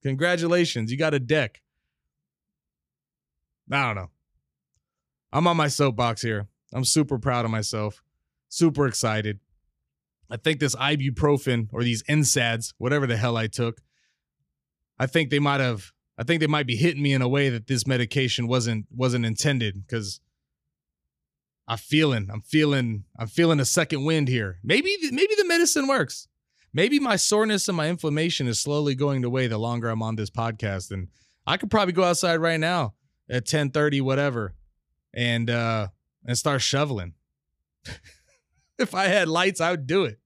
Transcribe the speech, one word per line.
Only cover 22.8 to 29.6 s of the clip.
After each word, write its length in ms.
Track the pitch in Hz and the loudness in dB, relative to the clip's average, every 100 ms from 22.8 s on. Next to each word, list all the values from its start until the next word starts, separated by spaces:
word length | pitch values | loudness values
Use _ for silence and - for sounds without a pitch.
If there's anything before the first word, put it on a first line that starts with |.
| 120 107 - - | 0 -4 -10 -10
I'm 80 | 113 | -6
feeling 320 | - 170 151 | 2 2 4
a 60 | |
second 400 | 127 - 160 147 | 2 0 0 -2
wind 240 | 143 160 139 | 0 0 0
here. 320 | 123 101 90 | 0 -4 -8
Maybe, 340 | 107 208 370 403 311 | 0 0 2 -2 -2
maybe 240 | 254 392 427 | 0 2 2
the 80 | |
medicine 440 | 370 339 339 311 269 | 2 4 2 2 0
works. 400 | 269 143 - - _ _ _ _ | 0 -2 -6 -18 _ _ _ _
Maybe 280 | 135 202 285 | 0 2 2
my 160 | 269 202 | 2 0
soreness 500 | - 208 220 208 - | 2 2 2 0 0
and 100 | 175 | 0
my 120 | 151 | 0
inflammation 580 | 175 156 147 165 160 127 | -2 -2 0 0 0 -2
is 140 | 110 | -2
slowly 340 | - 147 147 | -2 0 0
going 300 | 131 143 135 | 0 0 0
away 240 | 123 131 123 | 0 0 -2
the 100 | |
longer 300 | 110 | -2